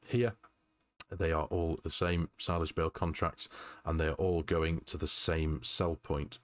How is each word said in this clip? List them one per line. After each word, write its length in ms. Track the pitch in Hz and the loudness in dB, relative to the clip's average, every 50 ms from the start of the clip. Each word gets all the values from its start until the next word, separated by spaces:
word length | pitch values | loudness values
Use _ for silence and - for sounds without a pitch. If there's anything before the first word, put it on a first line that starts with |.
| - | -8
here. 300 | - - 120 120 113 107 - - - _ _ _ _ _ _ _ _ _ - - - - | -2 0 2 2 0 -2 -6 -16 -20 _ _ _ _ _ _ _ _ _ -4 -4 -2 -2
They 180 | 85 87 82 | 0 0 2
are 140 | 82 78 78 | 2 2 0
all 340 | - - 90 85 82 80 - - | 0 0 0 2 0 0 -2 -2
the 60 | 78 | -2
same 400 | - - 92 87 87 85 82 - _ | 0 2 2 2 2 2 0 -2 _
silage 380 | - - - 90 85 82 78 - | -6 -2 0 0 0 0 0 0
bale 160 | - 80 80 | 0 -2 0
contracts, 580 | - - - 85 78 - - 80 - - - - - - - - - - - | 0 0 -2 -2 0 0 -2 -2 -2 -4 -10 -10 -12 -14 -16 -16 -16 -10 -4
and 160 | - 82 80 | -2 0 2
they 80 | 80 78 | 2 2
are 60 | 78 | 2
all 280 | - 95 92 90 85 78 | 2 2 2 2 2 2
going 380 | - 87 82 80 80 82 80 - | 2 2 2 2 2 0 0 -2
to 100 | - - | -6 -6
the 100 | 80 78 | -4 -2
same 540 | 76 - - - - 82 80 80 78 78 78 - | 0 0 0 2 2 2 2 2 0 0 -2 -2
sell 320 | - - - 92 85 82 | -4 -2 0 0 0 0
point, 440 | - - - 80 71 73 - - - | -2 -4 -4 -2 -2 -4 -6 -10 -16